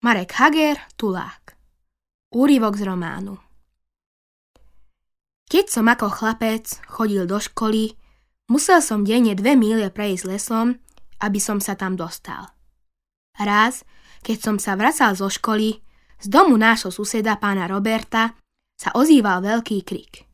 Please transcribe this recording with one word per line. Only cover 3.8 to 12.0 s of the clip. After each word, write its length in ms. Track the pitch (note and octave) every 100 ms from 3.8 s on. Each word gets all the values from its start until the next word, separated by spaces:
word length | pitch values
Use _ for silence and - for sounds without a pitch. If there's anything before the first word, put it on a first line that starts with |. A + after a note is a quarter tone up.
| _ _ _ _ _ _ _ _ - - - _ _ _ _ _ _
Keď 180 | E4 G4+
som 160 | - A3+
ako 240 | A#3+ G#3
chlapec 560 | - A3 A3+ A3+ A3 A3 - -
chodil 320 | - A3 G3
do 160 | F3+ G3
školy, 560 | - - A3 A3 A3 - _ _ _ _ _
musel 320 | C4 - F4+
som 240 | - G#3+ G3+
denne 240 | A3+ A#3
dve 240 | G3 G#3 C#4
míle 320 | G#3+ A3+ G3+
prejsť 360 | F#3 G#3 F#3 F#3
lesom, 480 | G3 - A3+ A#3 B3 _ - - -
aby 160 | G#3 G3+
som 240 | G3 G#3
sa 160 | G3+ G3
tam 160 | F#3+
dostal. 560 | F#3